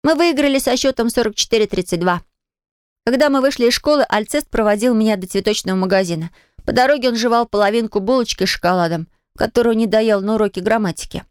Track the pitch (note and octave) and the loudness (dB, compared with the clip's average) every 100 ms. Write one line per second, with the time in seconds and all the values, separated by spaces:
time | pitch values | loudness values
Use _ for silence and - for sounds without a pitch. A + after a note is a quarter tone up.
0 | C#4+ D#4 E4+ C#4+ C#4+ C4+ C4 B3+ C4+ C4 | 0 2 2 2 2 0 0 0 0 0
1 | A#3 B3 A3+ - - A3+ G#3 F#3 F3+ E3+ | -2 0 -2 -4 -2 0 0 -2 -4 -2
2 | F3+ F3 - _ _ _ _ _ _ _ | 0 -2 -6 _ _ _ _ _ _ _
3 | - B3 D4 C4+ C4 C4+ A#3 - D4 D4 | -2 2 2 2 0 2 0 2 0 2
4 | B3 G#3 G#3+ G3 - - G#3 G#3 B3 A3 | 2 -2 -2 -6 -2 0 0 2 2 2
5 | G#3+ G3+ F#3 F#3+ G3 G#3 - F#3+ F#3 F#3+ | 2 0 -2 -2 -2 -2 -2 -2 0 0
6 | F#3 E3 E3 _ _ - - A#3 C4 D4 | 0 -4 -8 _ _ -10 -4 0 2 2
7 | B3+ A#3 A#3+ A#3 A#3 G3+ G3+ A#3 A3 G#3 | 0 -2 0 0 0 0 2 0 -2 -4
8 | G3 C4 A#3 - F#3 - F3 F#3 E3+ E3 | 0 0 -2 -4 -4 -2 0 0 0 -2
9 | E3 _ _ - A3+ A#3+ A#3 A3 A3+ G#3+ | -8 _ _ -6 -2 0 2 0 2 2
10 | A3+ G3+ G3 A3 G#3 F#3+ F#3 A3+ G3+ - | 2 0 0 0 -2 -2 -2 0 -2 -6
11 | - - - | -12 -14 -14